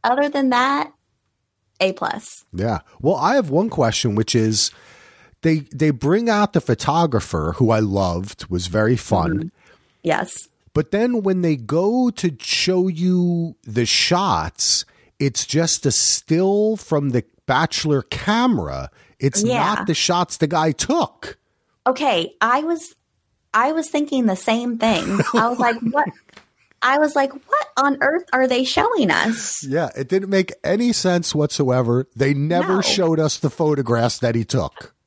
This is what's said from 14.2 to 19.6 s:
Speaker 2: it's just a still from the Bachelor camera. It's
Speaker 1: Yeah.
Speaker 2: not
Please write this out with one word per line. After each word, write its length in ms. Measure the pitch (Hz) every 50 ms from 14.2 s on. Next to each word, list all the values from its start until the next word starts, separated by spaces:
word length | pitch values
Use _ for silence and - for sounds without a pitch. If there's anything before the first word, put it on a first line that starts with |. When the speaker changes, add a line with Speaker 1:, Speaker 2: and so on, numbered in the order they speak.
| 196 190 104 80 78 82 - - - - - - - _ _ _ _ _ _ _
Speaker 2:
it's 260 | 139 139 117 - -
just 400 | - - 151 165 160 - - -
a 60 | 143
still 840 | - - - - - - - - 160 165 185 190 202 208 214 220 220
from 320 | 202 - - 165 147 143 139
the 160 | 120 123 - _ _ _ _
Bachelor 560 | - 131 131 165 160 - - - 156 147 135 -
camera. 840 | _ - - - 202 208 233 240 254 226 123 85 71 67 67 67 - _ _ - _ _ _
It's 240 | - 139 - - 208
Speaker 1:
Yeah. 140 | 233 247
Speaker 2:
not 280 | 233